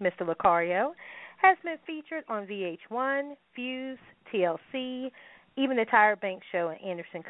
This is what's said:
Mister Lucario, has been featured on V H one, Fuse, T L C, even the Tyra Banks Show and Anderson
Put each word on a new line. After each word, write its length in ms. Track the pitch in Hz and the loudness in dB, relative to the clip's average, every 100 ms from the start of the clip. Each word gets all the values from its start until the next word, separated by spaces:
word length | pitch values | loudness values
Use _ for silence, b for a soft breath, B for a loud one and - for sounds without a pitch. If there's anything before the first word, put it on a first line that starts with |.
Mister 240 | 190 - | -2 -2
Lucario, 680 | 175 160 196 170 170 180 262 349 B B B B | -4 2 4 4 2 0 -2 -4 B B B B
has 200 | 381 381 | 6 6
been 140 | 339 320 - | 0 -8 -8
featured 380 | 311 302 269 247 | -12 -8 -10 -6
on 180 | 220 196 | -6 -6
V 180 | 202 | -6
H 160 | 180 165 - | -6 -6 -8
one, 480 | 233 262 277 285 285 _ | -4 -2 -2 -4 -10 _
Fuse, 440 | - 247 254 262 262 - - - | -10 -8 -6 -8 -12 -16 -20 -6
T 120 | 214 | 0
L 140 | 180 160 - | 0 0 -6
C, 380 | 262 254 254 262 - B B B - | -8 -6 -6 -8 -12 B B B -2
even 180 | 269 254 | 0 2
the 80 | 220 | 4
Tyra 260 | 233 214 208 | 6 6 4
Banks 280 | 202 185 - | -4 -8 -6
Show 180 | 185 170 | -4 -2
and 120 | 160 | -4
Anderson 420 | 190 175 165 175 | -8 -8 -8 -12